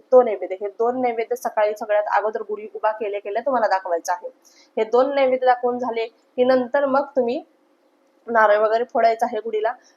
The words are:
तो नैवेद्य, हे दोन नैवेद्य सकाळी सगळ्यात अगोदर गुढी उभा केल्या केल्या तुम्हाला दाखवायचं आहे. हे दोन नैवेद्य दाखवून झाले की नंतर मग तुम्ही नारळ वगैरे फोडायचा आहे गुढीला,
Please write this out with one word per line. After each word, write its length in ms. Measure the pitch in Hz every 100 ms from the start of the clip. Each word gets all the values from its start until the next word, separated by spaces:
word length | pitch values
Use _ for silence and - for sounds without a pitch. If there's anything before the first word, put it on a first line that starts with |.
| -
तो 100 | 254
नैवेद्य, 340 | 233 196 185 190
हे 60 | 202
दोन 340 | 196 233 254
नैवेद्य 340 | 247 233 226 240
सकाळी 380 | 233 214 214 214
सगळ्यात 240 | 214 208 208 208
अगोदर 260 | 208 226
गुढी 260 | 214 208 214 220
उभा 160 | 214
केल्या 300 | 214 214 202
केल्या 200 | 202 208 247
तुम्हाला 220 | 247 208
दाखवायचं 460 | 190 185 170 175
आहे. 140 | 180 - - _ _ _ -
हे 60 |
दोन 320 | 220 240 277 277
नैवेद्य 300 | 262 254 254
दाखवून 340 | 247 247 247
झाले 260 | 240 226 226
की 380 | _ _ -
नंतर 420 | 247 262 247 285 277
मग 200 | 269 285 269
तुम्ही 280 | 240 285 359 _ _ _ _ _ _ _ -
नारळ 300 | 233 214 208
वगैरे 260 | 214 226
फोडायचा 420 | 240 247 226 226 240
आहे 140 | 220
गुढीला, 340 | 220 214 220 254 _